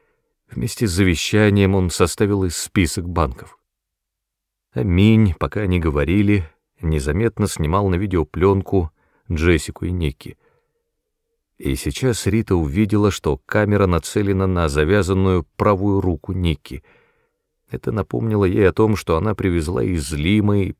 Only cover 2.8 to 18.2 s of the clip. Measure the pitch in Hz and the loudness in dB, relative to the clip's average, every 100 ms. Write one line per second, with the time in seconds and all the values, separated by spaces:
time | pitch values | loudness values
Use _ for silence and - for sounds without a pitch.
2.8 | 82 - 87 85 71 - - _ _ _ | 0 -2 -4 -2 -2 -4 -18 _ _ _
3.8 | _ _ _ _ _ _ _ _ _ 123 | _ _ _ _ _ _ _ _ _ -4
4.8 | 110 87 107 110 104 80 71 101 98 90 | 0 4 6 6 4 2 -4 -4 -2 0
5.8 | 82 71 71 101 101 101 78 _ _ _ | 0 0 0 2 2 2 -2 _ _ _
6.8 | 82 76 67 85 113 107 101 - 76 92 | -2 -2 -2 -2 -2 -2 -4 -2 -2 0
7.8 | 101 90 101 90 76 - 95 98 - 95 | 0 0 -2 -2 -2 0 2 2 0 -2
8.8 | 80 - _ _ - 80 85 80 - - | -2 -8 _ _ -6 0 2 2 0 -8
9.8 | 90 90 76 - - - _ _ _ _ | -6 -4 -4 -6 -14 -20 _ _ _ _
10.8 | _ _ _ _ _ _ _ - 69 67 | _ _ _ _ _ _ _ -10 -6 -4
11.8 | 80 - 127 110 98 110 104 90 73 82 | -6 -4 -2 -2 -2 -2 0 0 0 0
12.8 | 104 104 104 - 80 69 - 107 104 104 | 0 2 2 0 -4 -4 -2 -2 2 0
13.8 | 95 85 - 107 98 95 95 90 80 71 | 0 -2 -2 -2 -2 0 0 0 0 0
14.8 | 76 104 90 95 95 90 - - 104 95 | 0 0 0 0 0 0 -2 -2 0 0
15.8 | 101 98 92 80 - 92 87 73 - 71 | 0 0 0 -4 -6 -2 -2 -2 -8 -16
16.8 | - _ _ _ _ _ _ _ _ 127 | -18 _ _ _ _ _ _ _ _ -10
17.8 | 127 110 - 120 | -6 -6 -4 -4